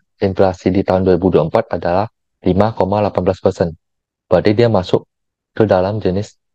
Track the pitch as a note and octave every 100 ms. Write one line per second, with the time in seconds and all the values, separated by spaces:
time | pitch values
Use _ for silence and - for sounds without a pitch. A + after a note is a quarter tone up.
0 | - _ G2 F#2 F#2+ F2+ F#2 F#2+ F#2 F#2
1 | F#2 F2 F#2 E2 D#2+ A2+ - F2 F2 F#2
2 | A2 _ _ _ F#2 F2+ G#2+ A2+ F#2 G2+
3 | G2 G2 F#2 F#2 G2 - E2 D#2 _ _
4 | _ _ _ F2 G2 G#2+ A#2 G2+ - -
5 | - _ _ _ _ - G#2+ F#2 F#2+ G#2+
6 | F#2+ F#2 A2 _ _